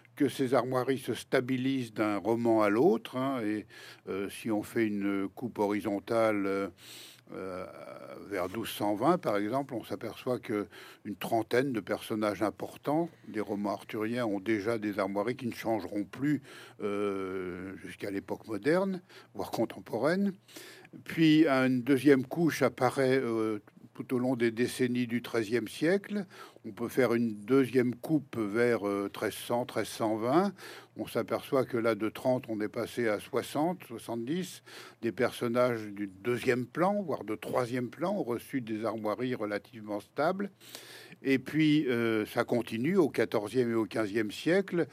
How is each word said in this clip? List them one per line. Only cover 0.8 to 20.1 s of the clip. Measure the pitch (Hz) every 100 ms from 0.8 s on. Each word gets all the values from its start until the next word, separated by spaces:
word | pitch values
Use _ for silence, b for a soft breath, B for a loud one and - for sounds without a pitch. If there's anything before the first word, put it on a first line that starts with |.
| 123 131
se | -
stabilisent | 107 - 135 123 127 131 135 117
d'un | 107 107 101
roman | 92 117 117 113
à | 104
l'autre, | 107 170 226 - 127
hein, | 135 131
et, | 107 107 - B B B -
euh, | 95 95
si | - 117
on | 107
fait | 107 123
une | 110 101 98 98 95
coupe | - 120 110
horizontale... | 101 104 101 101 104 117 110 104
Euh, | 98 98 98 - B B B B -
euh, | 95 95 90 90 73 - 65 65 - 87
vers | 98 90
douze | 110 98
cent | - 104
vingt, | 104 135 180
par | 131 101
exemple, | 104 135 139
on | 120
s'aperçoit | - 104 113 - 131 120
que | - 104 98 B B B
une | 110
trentaine | 98 - 113 - 120 139
de | 113
personnages | 90 101 - 110 107 92
importants | 104 - 110 - - 151 170 - -
des | 107
romans | 101 104 101
arthuriens | 101 - 113 110 120 117
ont | 101
déjà | 98 107 101 117
des | 104 101
armoiries | 98 101 104 123
qui | 120
ne |
changeront | - 110 110 90 104
plus, | 95 - 143 143 B B B -
euh, | 101 101 101 95 95 95 92 90 92 95
jusqu'à | 87 92 104
l'époque | 98 95 101 -
moderne, | 107 120 175 196 180 - B B
voire | 104 90
contemporaine. | - 113 - - 117 139